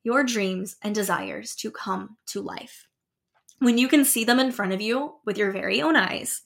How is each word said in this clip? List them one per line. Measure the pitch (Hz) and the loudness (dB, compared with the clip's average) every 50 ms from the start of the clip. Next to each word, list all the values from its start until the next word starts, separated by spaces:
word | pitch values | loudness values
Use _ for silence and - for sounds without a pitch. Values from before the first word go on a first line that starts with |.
| - | -4
your | 226 240 277 285 | 0 2 2 2
dreams | 247 233 214 196 190 190 185 185 180 - - | 2 0 -2 -2 -2 -2 -4 -6 -8 -10 -10
and | - 214 208 | -8 -6 -4
desires | 214 202 196 175 - 190 190 - 196 220 - - - | -2 -2 -2 -2 -2 -4 -6 -10 -10 -10 -12 -10 -10
to | - 220 | -10 -10
come | - - - 202 190 190 190 208 220 _ _ - | -10 -10 -8 -6 -6 -6 -8 -12 -16 _ _ -10
to | - 202 | -10 -8
life. | 196 - - - - - - - - _ _ _ _ _ _ _ _ _ _ _ _ _ - - | -8 -8 -10 -12 -14 -16 -20 -20 -20 _ _ _ _ _ _ _ _ _ _ _ _ _ -4 2
When | 262 240 233 240 | 4 4 6 6
you | 254 254 | 4 6
can | 311 294 277 | 6 6 6
see | 269 - 233 226 | 4 2 0 2
them | 226 240 254 | 4 4 4
in | 262 262 | 4 2
front | 247 - 202 185 190 | 0 -2 -2 -2 -2
of | 190 | -2
you | 214 220 233 262 285 302 - _ - | -2 -2 -2 -2 -2 -4 -10 _ -6
with | 214 190 190 | -6 -2 0
your | 208 196 | 0 -2
very | 196 190 - 185 196 240 | -2 -2 -2 -2 0 0
own | 294 320 330 | 2 4 4
eyes, | 269 196 - - - - - - - - | 4 2 2 -2 -6 -6 -6 -8 -8 -10